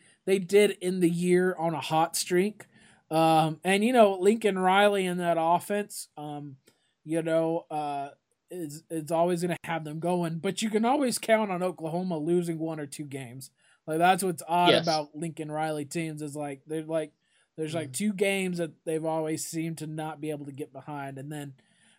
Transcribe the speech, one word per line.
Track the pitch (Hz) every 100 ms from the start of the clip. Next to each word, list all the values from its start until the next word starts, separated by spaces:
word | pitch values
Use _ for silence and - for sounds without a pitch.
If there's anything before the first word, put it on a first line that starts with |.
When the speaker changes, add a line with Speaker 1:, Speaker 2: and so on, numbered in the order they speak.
| _ _ -
Speaker 1:
they | 196
did | 175 202 202 -
end | 180 185
the | 170
year | 170 180 180 185 175
on | 165
a | 151
hot | - 160 170 -
streak. | - 180 202 - - _ _ _ _
Um, | 160 160 160 156 156
and, | 180 196
you | 220
know, | 254 208 190
Lincoln | 190 226 208 185
Riley | 185 196 208 202 185
in | 180
that | 175 165
offense, | 165 175 - 202 208 - - -
um, | 147 147 147 135 _ _ _ _
you | 151 165
know, | 165 160 165 165 -
uh, | 151 147 139 139 - _ _ _
is, | 180 156 151 -
is | 165 151
always | 165 175 180
gonna | 175 160
have | - 165
them | 156 160
going, | 170 180 170 165
but | 196 190
you | 220
can | 220
always | 233 294 262 -
count | - 220 208
on | 180
Oklahoma | 185 160 160 170 185 160
losing | 151 175 170 165
one | 160 156
or | 143
two | -
games. | 147 135 123 131 131 _ _ _ -
Like, | 156
that's | 175 185
what's | 190 170 -
odd | 175 175
Speaker 2:
Yes. | 135
Speaker 1:
about | 170 156 151
Lincoln | 151 165 156 151
Riley | 151 156 151
teams | 139 170 160 151
is, | 151
like, | 143 143 139 151
they're, | 160
like, | 156 160 156 _ _ _ _ -
there's, | 156
like, | 165 147
Speaker 2:
Mm-hmm. | 127 208
Speaker 1:
two |
games | 196 196 196 185 175
that | 165 -
they've | - 160
always | 160 160 156 156 -
seemed | 160 165 160
to | 156
not | 156 156 151
be | 151
able | 147 143
to |
get | 135 143
behind. | 135 139 147 139 135
And | 143
then, | 151 143 135 _ _ _